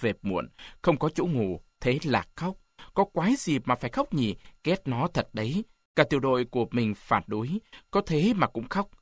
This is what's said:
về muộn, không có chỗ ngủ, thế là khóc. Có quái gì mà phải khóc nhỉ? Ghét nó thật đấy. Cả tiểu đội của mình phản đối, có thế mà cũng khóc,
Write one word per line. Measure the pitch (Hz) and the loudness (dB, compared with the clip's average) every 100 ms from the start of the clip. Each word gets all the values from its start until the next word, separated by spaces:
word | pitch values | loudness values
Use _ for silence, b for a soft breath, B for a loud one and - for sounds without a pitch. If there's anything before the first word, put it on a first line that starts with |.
về | 117 101 | -2 -2
muộn, | 101 90 - B B B | -2 -2 -4 B B B
không | - 147 | 0 2
có | 151 | 0
chỗ | - 180 | 0 0
ngủ, | 139 98 82 - - | 2 0 -4 -10 -4
thế | 127 135 | -2 0
là | 156 113 85 | 2 0 -2
khóc. | - 175 190 _ - B | -6 -8 -8 _ -20 B
Có | - | -2
quái | 196 - 175 269 | 0 2 2 2
gì | - 135 | 2 0
mà | - | 0
phải | - 123 | -2 -2
khóc | - 294 | -4 -2
nhỉ? | 160 113 - b b | 0 0 -2 b b
Ghét | 151 185 | -2 -2
nó | - 120 156 | -2 -2 0
thật | 143 - | -2 -2
đấy. | 113 110 170 226 _ _ - | -4 -2 -4 -6 _ _ 2
Cả | 147 | 4
tiểu | 139 | 4
đội | 135 127 | 2 2
của | 123 127 113 | 0 -2 0
mình | 120 110 | 0 0
phản | 101 - 107 95 | -2 0 0 0
đối, | 107 120 202 B B B | -4 -4 -6 B B B
có | 196 196 | -2 0
thế | 156 190 | 2 2
mà | 214 135 | 2 0
cũng | 117 117 | -2 -6
khóc, | 185 196 - | -4 -6 -8